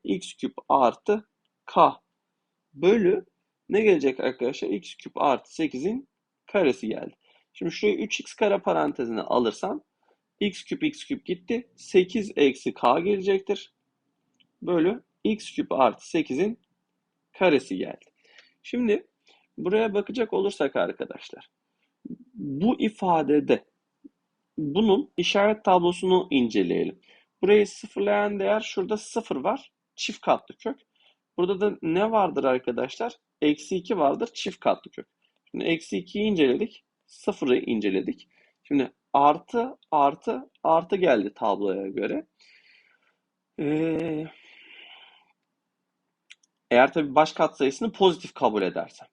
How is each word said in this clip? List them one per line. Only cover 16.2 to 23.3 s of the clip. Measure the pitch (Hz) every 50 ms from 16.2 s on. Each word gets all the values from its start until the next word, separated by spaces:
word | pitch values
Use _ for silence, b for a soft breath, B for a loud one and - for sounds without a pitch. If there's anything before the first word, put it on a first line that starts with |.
| 151 - 131 139 185 220 233 - _ _ _ _ _ _ _ _ _ _ _ _ _ _
karesi | _ - 190 180 147 127 - - 95
geldi. | 92 - - - - _ _ _ b b b b b b b b b
Şimdi | _ - - 240 247 214 208 349 - _ _ _ b b b b b b _ - 160
buraya | 180 196 220 226 220 190
bakacak | 202 202 - 208 254 226 214
olursak | - 190 196 202 - - 151 139 -
arkadaşlar, | 123 87 90 - - - - - - - - - - - _ _ _ _ _ _ _ _ _ _ _ - - - - 247 254 -
bu | 220 160 143 135 143 180 233 254 -
ifadede | - 214 - - 196 185 170 160 147 139